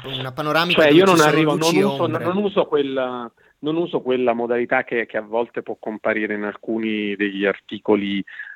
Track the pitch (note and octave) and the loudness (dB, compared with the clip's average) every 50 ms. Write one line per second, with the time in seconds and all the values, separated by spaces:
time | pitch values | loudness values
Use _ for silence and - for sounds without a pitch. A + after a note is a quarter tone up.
0 | B2+ C3+ C3+ B2+ B2+ C3 B2+ C#3+ D3+ D3+ D3+ D#3 E3 F3 F3 E3+ D#3+ D3 D3 D#3+ | -14 -10 -10 -8 -8 -8 -8 -6 -4 0 0 0 2 2 2 4 6 8 8 8
1 | F#3+ F#3+ F3+ E3 D3+ D3+ D3 D#3 D#3 D3+ D3 D3 D#3 E3 E3+ - G3 G3+ G3 - | 8 8 6 6 6 6 4 4 2 2 2 2 2 2 2 2 2 2 0 0
2 | E3+ D#3+ D#3 E3 - E3 F3+ G3 G#3 G3+ - G3 D#3+ - D#3 D3 C#3+ C#3 C3+ C3+ | -2 -2 -2 -2 -4 -2 -2 -2 -2 -2 0 0 0 0 2 0 0 0 -2 -4
3 | C3 B2+ B2 B2 A#2+ A#2 _ _ _ _ _ _ - D3 D#3 E3 F3 D#3+ - C#3+ | -4 -4 -6 -8 -10 -12 _ _ _ _ _ _ -6 -4 -2 -2 -2 -2 -4 -4
4 | - B2+ B2+ B2 B2+ A#2+ A#2 A#2 A#2+ A#2 A#2+ A#2+ A#2+ A#2 C3+ C3 B2 - - A#2+ | -2 0 0 0 2 0 0 0 0 -2 0 -2 0 0 0 -2 -2 -2 -4 -4
5 | A2 - - A2 G#2+ G#2 G#2+ A#2 A#2+ A2+ - - A2 - A2 - - A#2+ G#2+ G2+ | -4 -4 -6 -8 -8 -4 -4 -4 -4 -4 -6 -12 -10 -10 -12 -12 -10 -10 -8 -6
6 | - A2 A2 G#2+ G#2+ G#2 G#2+ G#2 G#2 G#2 G2+ - - - A2+ A2+ A2 A2 G#2+ G#2+ | -2 -2 -2 -2 -2 -4 -4 -4 -6 -8 -8 -10 -8 -6 -6 -4 -4 -4 -4 -4
7 | G#2 G#2 G2+ F#2+ G#2 G2+ G2 G2 G2 G2 F#2+ - _ - - G#2 - - G#2+ G#2 | -4 -4 -4 -4 -4 -4 -2 -2 -2 -2 -2 -4 _ -14 -14 -8 0 0 2 2
8 | G2+ G2 G2+ G2 F#2+ - - - - - - | 2 0 -4 -4 -6 -6 -10 -16 -16 -16 -18